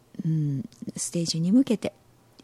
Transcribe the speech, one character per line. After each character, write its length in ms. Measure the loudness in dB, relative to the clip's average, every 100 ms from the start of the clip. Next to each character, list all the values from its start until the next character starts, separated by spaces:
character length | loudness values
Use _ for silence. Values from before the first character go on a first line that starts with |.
| _ -6
う 40 | 0
ん、 360 | 0 0 -2 -6 -12 -12 -8
ス 140 | -6
テ 120 | -4
ー 40 | -2
ジ 140 | 0
に 120 | 4
向 120 | 4
け 120 | 4 0
て、 180 | -2 -8 _ _ _ _